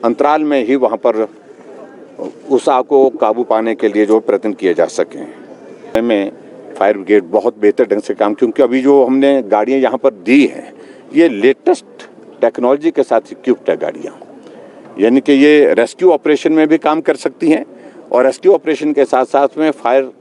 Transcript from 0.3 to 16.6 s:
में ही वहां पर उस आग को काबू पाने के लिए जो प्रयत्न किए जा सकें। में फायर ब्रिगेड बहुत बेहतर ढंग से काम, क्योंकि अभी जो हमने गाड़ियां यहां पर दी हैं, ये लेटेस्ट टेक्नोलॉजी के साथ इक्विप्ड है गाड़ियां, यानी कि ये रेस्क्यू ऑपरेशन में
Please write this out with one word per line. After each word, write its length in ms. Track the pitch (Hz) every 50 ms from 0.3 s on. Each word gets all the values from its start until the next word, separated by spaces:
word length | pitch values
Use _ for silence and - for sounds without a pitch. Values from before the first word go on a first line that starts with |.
| 151 156 156
में 200 | 151 147 139 120
ही 120 | 107 131
वहां 200 | 139 127 113 107
पर 320 | 110 - 127 113 107 110 107 - - - - - - - - - - - - - - - - - - - - - - - -
उस 180 | 139 123 - -
आग 160 | 143 127 127
को 260 | - 147 135 135 135
काबू 340 | 117 - - 107 107 117 123
पाने 300 | - 113 113 113 113 113
के 140 | - - 107
लिए 180 | 101 104 107
जो 140 | 101 107 113
प्रयत्न 320 | 110 - 107 98 - 110 101
किए 220 | - - 92 85
जा 120 | 80 85
सकें। 1120 | 80 - - 92 - - - - - - - - - - - - - - - - - - 113 117
में 300 | 120 113 101 98 101 - - - - - - - - - -
फायर 160 | 95 101 107
ब्रिगेड 300 | 98 95 90 104 104 92
बहुत 340 | 82 90 107 95 120 120 -
बेहतर 260 | 104 104 98 - 127
ढंग 160 | 101 101 104
से 140 | - - 104
काम, 200 | - 107 104 107
क्योंकि 280 | - - 113 110 - 139
अभी 200 | 120 120 131 127
जो 220 | 139 143 139 131
हमने 380 | 127 131 135 139 139 139 135 120
गाड़ियां 380 | 101 107 104 107 117 135 139
यहां 180 | 131 123 117 131
पर 120 | - 139
दी 360 | 117 101 87 95 127 143 139
हैं, 260 | - - - - - - - - - - - - - -
ये 140 | 143 170 165
लेटेस्ट 560 | 139 202 202 131 - _ _ - 370 - - - - - - - - - - - - -
टेक्नोलॉजी 500 | - 117 - - 123 123 135 143 147 165
के 120 | 147 - 131
साथ 180 | - 127 113 110 - -
इक्विप्ड 380 | - - - 120 - - -
है 60 | 85
गाड़ियां, 380 | 76 - 78 78 78 - - - - - - - - - - - - - - - - - - - -
यानी 200 | 95 113 123 139
कि 120 | - - 143
ये 420 | 135 139 147 151 151 143 95 82
रेस्क्यू 360 | 107 117 - - _ 175 185
ऑपरेशन 420 | 170 147 _ 160 151 139 - 165 156
में 160 | 160